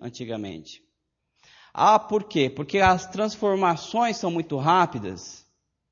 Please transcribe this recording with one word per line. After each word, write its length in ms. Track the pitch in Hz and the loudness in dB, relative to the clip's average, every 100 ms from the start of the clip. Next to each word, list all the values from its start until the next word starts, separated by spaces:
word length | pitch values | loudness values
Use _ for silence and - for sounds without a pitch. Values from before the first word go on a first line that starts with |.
antigamente. 840 | 117 117 117 110 104 80 78 - _ _ _ _ _ _ _ - - | -16 -12 -10 -8 -8 -12 -16 -20 _ _ _ _ _ _ _ -20 -16
Ah, 280 | - 175 214 | 2 6 6
por 240 | 214 214 | 2 -4
quê? 260 | 202 165 131 | -2 0 0
Porque 300 | 127 147 196 | -2 -4 2
as 260 | 190 180 - | 4 4 -2
transformações 1120 | 190 214 208 208 190 185 160 - 226 233 208 | -6 -4 -2 -2 2 2 0 -4 -2 -2 -2
são 140 | 185 | -4
muito 260 | 165 165 139 | -4 -4 -2
rápidas. 880 | 147 180 175 127 101 92 - - _ _ _ _ _ | 2 4 2 0 -8 -10 -14 -20 _ _ _ _ _